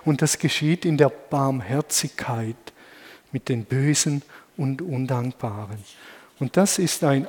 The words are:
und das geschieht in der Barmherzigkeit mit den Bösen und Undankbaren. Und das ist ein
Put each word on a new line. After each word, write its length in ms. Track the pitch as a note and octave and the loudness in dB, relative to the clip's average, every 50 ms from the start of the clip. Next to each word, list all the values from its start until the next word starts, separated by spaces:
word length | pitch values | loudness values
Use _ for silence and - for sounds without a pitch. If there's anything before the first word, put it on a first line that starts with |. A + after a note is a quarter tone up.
| - | 0
und 180 | D#3+ D3+ B2+ D#3+ | 0 2 2 2
das 160 | D3 - - | 0 0 2
geschieht 460 | - D3+ - - D3 D3+ E3 F3 - | 0 0 0 0 0 0 0 0 2
in 140 | F3 D#3+ C#3 | 2 4 6
der 120 | D3 C3+ | 4 4
Barmherzigkeit 1500 | - - - - - C#3+ C#3 C3+ C3+ C3 A2 F#2+ B2+ C#3+ D#3 - - - - D3 - - - - B2 A2+ A2+ A2 A2+ - - - - - - - - - - - - - _ _ - | 4 0 -10 -4 -2 0 0 0 0 -2 -2 -2 -2 -2 -2 -2 -2 -2 -2 -4 -6 -8 -8 -6 -4 -4 -4 -6 -8 -10 -12 -20 -20 -20 -20 -20 -20 -20 -20 -20 -20 -20 _ _ -8
mit 160 | C3+ - - | -6 -4 -2
den 160 | C3 A#2 A2 | -2 -2 -2
Bösen 580 | - B2+ C3+ C3+ D3 D3+ C#3+ - D#3+ C#3+ C#3+ - - - - - _ _ | -2 0 0 2 2 2 2 2 0 0 -2 -4 -8 -18 -20 -20 _ _
und 260 | - D3+ C3+ C3+ C3+ E3+ | -4 -2 -2 -2 -4 -6
Undankbaren. 960 | F#3 C#3+ B2 C3 B2+ C3+ B2 A#2+ B2+ B2+ - - A#2+ G2+ G#2 G#2+ F#2+ G#2 G#2+ F#2+ - - - - - - - - - _ - | -6 -4 -2 -2 0 0 -2 -2 -4 -6 -6 -8 -8 -8 -8 -10 -10 -12 -14 -14 -16 -20 -20 -20 -20 -20 -20 -20 -16 _ -6
Und 180 | C#3+ B2 - | -6 0 2
das 240 | - F#3+ G3+ - - | 4 4 4 4 2
ist 240 | F#3+ D#3+ - - - | 0 0 0 0 2
ein 240 | D3+ C#3 C3+ C#3 | 2 2 2 0